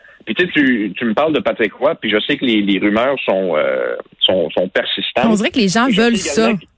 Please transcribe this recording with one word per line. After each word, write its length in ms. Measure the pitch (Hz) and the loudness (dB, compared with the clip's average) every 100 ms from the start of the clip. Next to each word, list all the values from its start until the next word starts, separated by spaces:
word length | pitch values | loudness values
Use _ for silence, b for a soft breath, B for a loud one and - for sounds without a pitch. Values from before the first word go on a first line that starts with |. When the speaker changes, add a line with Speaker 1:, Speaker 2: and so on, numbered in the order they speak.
| B B - | B B -6
Speaker 1:
Puis 100 | 110 | -4
tu 80 | 180 | -2
sais, 60 | |
tu, 420 | - 135 120 104 - | 2 2 2 -2 -4
tu 80 | 120 | -2
me 80 | |
parles 180 | 107 156 | 0 0
de 80 | 139 | 0
Patrick 340 | 113 107 104 | 0 0 -2
Roy, 220 | - 135 165 | 0 -2 -2
puis 140 | - | -2
je 100 | 208 | -2
sais 160 | - 196 | -2 -2
que 80 | |
les, 180 | 131 110 | 0 2
les 160 | 101 95 | 2 0
rumeurs 400 | 101 104 127 131 - | 2 2 0 0 0
sont, 280 | 95 92 76 | 0 0 0
euh, 400 | 67 64 62 58 - - | 0 0 -2 -6 -10 -2
sont, 300 | - 92 78 | 2 2 0
sont 180 | - 92 | -2 -2
persistantes. 580 | - - - - - 233 | -2 -4 -4 -4 0 2
Speaker 2:
On 60 | |
dirait 160 | 214 339 | 2 0
que 80 | 285 | 0
les 100 | 196 | 2
gens 180 | 190 254 | 2 2
Speaker 1:
Et 60 | |
je 80 | 202 | 2
Speaker 2:
veulent 160 | 233 226 | 2 2
Speaker 1:
sais 240 | - 220 | 0 0
également 160 | 226 208 | 0 0
Speaker 2:
ça. 60 | |
Speaker 1:
que 0 | |
Speaker 2:
Tu 20 | - | -6